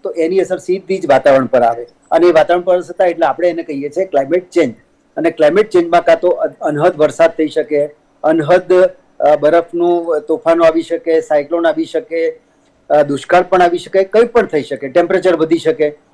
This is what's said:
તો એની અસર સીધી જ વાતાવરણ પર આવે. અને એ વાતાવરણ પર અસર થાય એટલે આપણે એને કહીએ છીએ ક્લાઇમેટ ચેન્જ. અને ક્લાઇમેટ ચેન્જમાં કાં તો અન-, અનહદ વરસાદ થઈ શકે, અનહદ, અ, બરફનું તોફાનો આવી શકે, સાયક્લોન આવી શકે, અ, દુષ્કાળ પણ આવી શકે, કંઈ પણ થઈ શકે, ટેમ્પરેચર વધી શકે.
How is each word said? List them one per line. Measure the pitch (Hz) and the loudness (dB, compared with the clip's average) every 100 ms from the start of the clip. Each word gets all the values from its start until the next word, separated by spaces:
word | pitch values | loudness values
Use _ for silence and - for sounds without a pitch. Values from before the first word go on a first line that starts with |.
તો | 196 | -10
એની | 170 165 190 | -4 -2 -2
અસર | 175 185 | -2 -6
સીધી | - 185 180 190 | -4 -6 -4 -6
જ | 156 | 0
વાતાવરણ | 135 143 135 123 | 2 4 2 2
પર | 127 | 2
આવે. | 117 117 120 _ _ | 2 -2 -10 _ _
અને | 160 175 | 2 4
એ | |
વાતાવરણ | 160 151 175 | 4 2 0
પર | 175 180 | 0 -2
અસર | 170 | -2
થાય | 175 185 | -2 -2
એટલે | 165 160 | 0 -2
આપણે | 131 175 | 0 -2
એને | 170 | -4
કહીએ | 160 139 143 | -8 -8 -8
છીએ | 147 | -6
ક્લાઇમેટ | 190 139 139 175 180 | -2 -2 -2 -4 -2
ચેન્જ. | 175 143 - _ _ _ - | -2 -2 -4 _ _ _ -6
અને | 160 | -4
ક્લાઇમેટ | 165 151 185 208 | 0 2 2 0
ચેન્જમાં | 180 170 175 | 0 2 0
કાં | 170 165 | 2 0
તો | 180 | 0
અન-, | 170 156 - | -2 -4 -6
અનહદ | 160 147 170 185 | -6 0 -2 2
વરસાદ | 151 - 165 | -2 2 0
થઈ | - 156 | 2 -4
શકે, | 156 147 147 147 - _ _ | -2 -2 -2 -4 -8 _ _
અનહદ, | 151 165 147 180 180 180 180 - _ _ | -2 -2 2 0 2 2 2 -2 _ _
અ, | 139 147 | 0 2
બરફનું | 147 165 170 170 170 175 170 156 | 2 2 0 -2 0 0 -2 -4
તોફાનો | 151 160 160 165 | -2 -4 0 2
આવી | 165 160 | 2 2
શકે, | 160 165 165 160 | -4 -6 -2 -2
સાયક્લોન | 160 151 139 170 165 | 0 -2 -2 -2 -2
આવી | 156 | -2
શકે, | 160 160 160 165 160 160 _ _ _ _ _ | -4 -6 -6 -4 -4 -6 _ _ _ _ _
અ, | 147 | 0
દુષ્કાળ | 143 143 - 175 | 0 -2 0 0
પણ | 180 185 | 2 2
આવી | 175 175 | 2 0
શકે, | - 190 | -2 -2
કંઈ | 190 214 | 0 0
પણ | 233 233 196 | 2 0 0
થઈ | 156 | -4
શકે, | 127 139 139 | -6 -10 -2
ટેમ્પરેચર | 131 170 185 185 165 | -2 0 0 0 0
વધી | 156 160 | 0 0
શકે. | 160 156 151 147 _ | 0 0 -2 -4 _